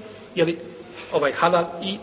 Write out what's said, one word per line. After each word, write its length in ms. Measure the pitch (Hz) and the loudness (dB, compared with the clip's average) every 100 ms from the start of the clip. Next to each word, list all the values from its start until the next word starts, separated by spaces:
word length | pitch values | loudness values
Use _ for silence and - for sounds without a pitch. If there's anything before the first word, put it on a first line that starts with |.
| - - - 180 | -18 -18 -8 2
je 100 | 165 | 2
li, 120 | 170 - - - - - | 2 -6 -16 -16 -16 -2
ovaj, 200 | 165 143 | 2 2
halal 340 | - 170 175 170 - | 4 4 4 2 -4
i 140 | 196 208 | -6 -8